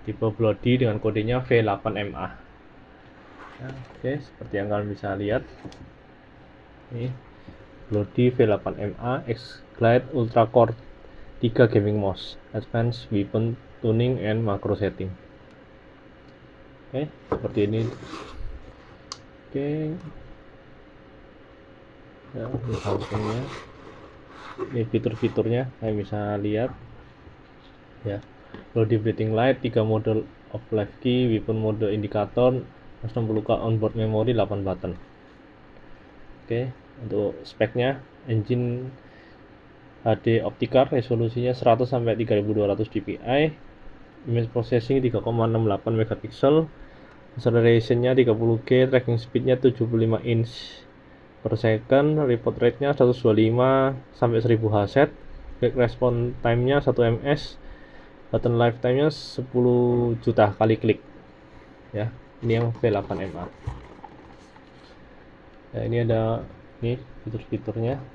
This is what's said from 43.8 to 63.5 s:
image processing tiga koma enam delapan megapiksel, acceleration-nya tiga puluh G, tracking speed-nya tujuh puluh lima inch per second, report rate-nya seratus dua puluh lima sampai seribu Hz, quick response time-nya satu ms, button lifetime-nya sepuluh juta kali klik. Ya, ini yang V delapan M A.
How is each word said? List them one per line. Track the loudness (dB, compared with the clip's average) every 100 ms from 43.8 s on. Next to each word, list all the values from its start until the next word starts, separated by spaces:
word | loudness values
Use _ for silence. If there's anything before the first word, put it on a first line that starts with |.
| -20 -20 -20 -16 -2
image | -2 0
processing | -4 0 0 2 2
tiga | 2 0
koma | -2 0 2
enam | 2
delapan | 2 0 0
megapiksel, | 0 0 -4 -8 2 4 4 2 -10 -20 -20 -20 -20 -16 -4
acceleration-nya | 2 4 6 6 4 2 4
tiga | 4 4
puluh | 4 2 0 4
G, | 4
tracking | 6 2 2 -4
speed-nya | 0 -2 2 4
tujuh | 2 2 0
puluh | 2
lima | 2 0
inch | 0 0 0 -6 -16 -18 -20 -20 -20 -20 -20 -8
per | -4 0
second, | 2 0 2 4 4 2 2
report | 2 0 2
rate-nya | 0 2 -2
seratus | 4 4 4
dua | 4
puluh | 4 4
lima | 4 4 4 2 -2 -12
sampai | -2 0 2
seribu | 2 2 2
Hz, | 2 2 4 2 0 -16 -16 -16 -2
quick | -2
response | 2 0 2 0 0 -2 -2
time-nya | 0 2 2 2
satu | 2 2
ms, | 2 2 0 -2 -4 -16 -18 -20 -20 -20 -20 -20 -4
button | -2 0 2
lifetime-nya | 2 2 0 2 2
sepuluh | -2 -12 -10 -4 2 4 4 4 2 0 0
juta | 0 4 4
kali | 4 2 4
klik. | 2 0 -2 -20 -20 -20 -20 -20 -20 -20 -10 -6
Ya, | -6 -8 -20 -8
ini | -2 0
yang | 0
V | 0
delapan | 0 0 -2 -6
M | -6 -8
A. | -12